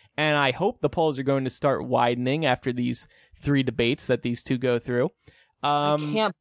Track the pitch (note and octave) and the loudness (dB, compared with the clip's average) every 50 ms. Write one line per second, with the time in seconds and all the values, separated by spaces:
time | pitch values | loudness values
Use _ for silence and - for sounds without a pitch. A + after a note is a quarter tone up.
0 | _ _ _ - D3+ D3+ D3+ D3 C#3+ C3+ B2 - E3+ G3 - - - C#3+ - F3+ | _ _ _ -2 0 2 2 4 2 2 2 2 0 -2 -2 0 -4 -2 0 0
1 | D#3+ D#3 C#3+ B2+ C3 C3+ C#3 C3+ C3 B2+ - - - C#3+ C3 E2 - B2+ B2 B2 | 0 0 0 -2 -2 0 0 0 0 -4 -6 0 0 0 0 0 -2 0 2 2
2 | A#2+ A#2+ B2 B2 B2 B2+ C3+ D#3 D#3+ C#3 B2+ - - B2+ B2 B2 A#2+ A#2+ B2 - | 2 2 2 0 0 -2 0 0 2 0 0 0 0 -4 -2 -2 -2 -2 -4 -6
3 | - - _ _ _ _ - - - C#3 C#3+ C#3 C3+ B2+ A2+ G#2+ A#2 A#2 C#3+ - | -8 -12 _ _ _ _ -20 -8 -2 0 2 2 2 0 0 0 0 0 0 0
4 | - - B2+ A#2 - B2 A#2+ - - - C3+ B2 B2 B2+ A#2+ A#2+ - - B2 B2 | 0 0 0 0 0 -4 -4 -4 -4 -4 -4 -2 0 0 0 0 -2 -2 0 0
5 | C3 F3 - _ _ - _ _ _ _ _ _ - D3 D3 D3 D3 D3 D3 D3+ | 0 0 -2 _ _ -20 _ _ _ _ _ _ -2 0 0 2 2 2 0 0
6 | D3+ D3+ D3+ A3 A3 G3+ F3+ - | -2 -2 0 0 0 0 -2 -4